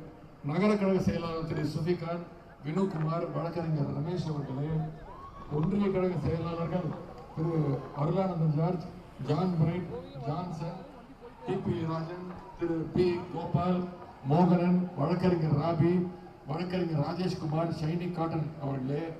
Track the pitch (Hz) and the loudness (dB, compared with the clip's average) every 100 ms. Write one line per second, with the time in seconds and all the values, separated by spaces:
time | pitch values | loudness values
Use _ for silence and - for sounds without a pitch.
0 | - - - - 143 160 208 208 196 185 | -14 -16 -20 -10 -2 2 4 4 4 4
1 | 180 165 170 165 160 156 151 156 156 180 | 4 0 -2 -4 -2 -2 -2 -2 0 0
2 | 170 175 175 - - - 139 170 196 156 | 0 -4 -6 -14 -20 -10 -4 0 0 2
3 | 156 165 165 147 165 165 160 156 135 135 | 0 0 -2 -2 -2 -2 0 0 0 -2
4 | 156 180 156 147 135 131 147 160 156 - | -2 -2 -2 -4 -4 -4 -2 0 -2 -6
5 | - - - - - 147 175 202 202 185 | -14 -16 -16 -14 -4 0 2 4 2 4
6 | 185 175 160 165 165 165 165 180 156 - | 2 2 0 0 -2 -2 0 0 -2 -4
7 | - - - - 160 160 143 135 - - | -10 -14 -12 -4 0 2 2 0 -4 -2
8 | 151 180 190 170 160 147 165 185 - - | 2 2 2 2 2 4 2 0 -4 -12
9 | - - 135 151 185 170 151 175 170 - | -16 -10 0 2 2 4 4 2 -4 -8
10 | - 139 147 156 - - - - - - | -10 -10 -6 -4 -4 -6 -6 -8 -12 -18
11 | - - - - - 196 202 170 160 160 | -20 -18 -18 -12 -4 -2 0 -2 -2 -2
12 | 160 180 180 - - - 170 165 151 - | -4 -8 -10 -12 -14 -6 -2 -2 0 2
13 | 180 175 - 147 175 - 180 180 180 - | 4 2 -4 -6 0 2 2 2 0 -8
14 | - - 135 156 175 170 175 180 180 - | -16 -10 2 6 8 6 6 4 2 0
15 | 143 180 180 175 156 135 160 165 170 180 | 0 4 4 4 4 2 2 4 6 6
16 | 175 - - - 135 156 180 180 165 156 | 2 -4 -16 -18 -8 -4 -2 0 0 2
17 | 147 175 180 - 156 156 165 151 151 175 | 0 0 -2 -2 0 0 0 0 0 0
18 | 175 170 165 160 139 - 135 135 131 147 | -2 -2 0 0 -2 -4 -4 -2 -2 -2
19 | 165 160 | -4 -8